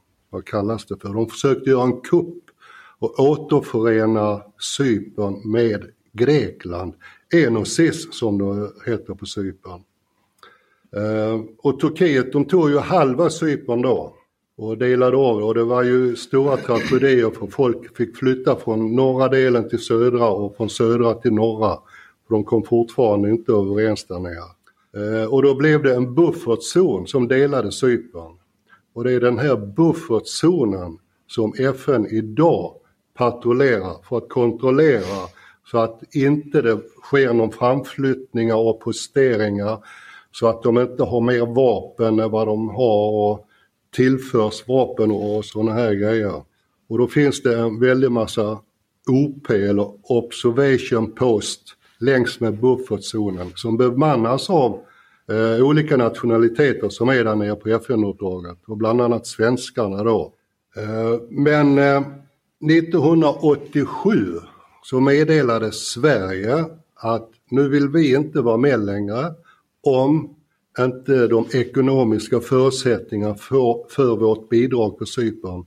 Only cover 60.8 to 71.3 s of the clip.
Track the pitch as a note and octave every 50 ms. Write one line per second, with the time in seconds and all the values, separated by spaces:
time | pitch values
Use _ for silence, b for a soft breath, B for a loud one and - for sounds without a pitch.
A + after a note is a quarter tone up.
60.8 | G#2+ G#2+ A2 A2+ A2+ A2+ A#2 A#2+ A#2 - - C#3 C#3+ D3 D3+ D3 D3 C#3+ C#3 C#3
61.8 | C#3 C#3 C#3 C#3 C#3 C#3 - - - _ _ _ _ _ _ _ - D3+ D#3 E3
62.8 | D#3+ E3 E3 F3 C3 D3+ E3+ E3 D#3 D3 C#3+ - - D3+ D3 D3 D3 - - C#3+
63.8 | C3+ - - - - G3 A3+ G3 - F2+ E2 E2+ - b b b b b b b
64.8 | - - - B2+ C3 C#3 C#3 D3 D#3 D3+ D#3+ D#3 C#3 B2 A#2 A2+ A2 G#2+ G2+ -
65.8 | - - - A#2+ B2 D#3 C#3 G#2+ F#2+ F#2 F#2+ F#2 G2 A2 B2+ D#3 E3 D#3+ E3 -
66.8 | _ _ _ - - A2+ A#2 A2 - - _ _ _ _ B2 C3 C#3+ C#3 C3+ C#3+
67.8 | C#3+ C#3 C#3 E3+ D#3+ C#3 B2+ C#3 D3+ D3+ - D#3 B2 A#2+ A2+ A2+ B2+ D3 C3+ A#2
68.8 | G#2 G2+ G2+ G2+ G#2 G2+ G#2 A#2+ C#3+ E3+ D#3+ b b b b b b b _ _
69.8 | - D3 C3+ B2+ C3 C#3 D3+ D#3 D3+ - - _ _ _ _ _ _ _ - -
70.8 | B2+ B2+ B2+ B2+ - - C#3 C3 A#2+ A2